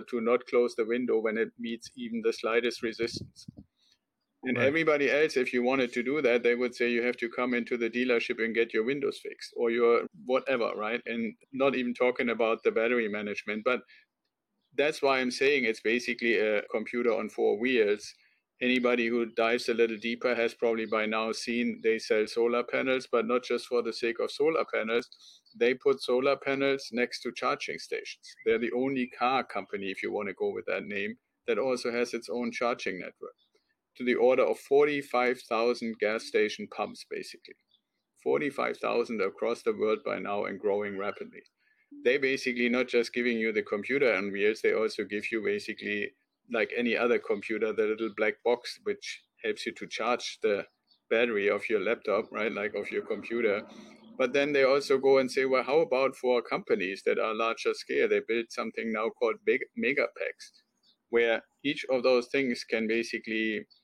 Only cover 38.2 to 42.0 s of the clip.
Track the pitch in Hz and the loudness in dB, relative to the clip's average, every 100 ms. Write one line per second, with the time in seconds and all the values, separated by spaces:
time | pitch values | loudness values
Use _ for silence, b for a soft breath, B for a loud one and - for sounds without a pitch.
38.2 | 127 143 143 123 123 120 113 117 117 110 | -2 0 0 -2 -4 -4 -2 -2 -2 -2
39.2 | 98 - 110 117 117 104 107 107 107 98 | -4 -2 -4 -2 -4 -2 -2 -2 -4 -6
40.2 | 101 101 95 98 104 101 104 95 101 - | -4 -4 -4 -4 -2 -2 -2 -6 -6 -8
41.2 | - 87 - _ _ _ _ - | -14 -18 -20 _ _ _ _ 0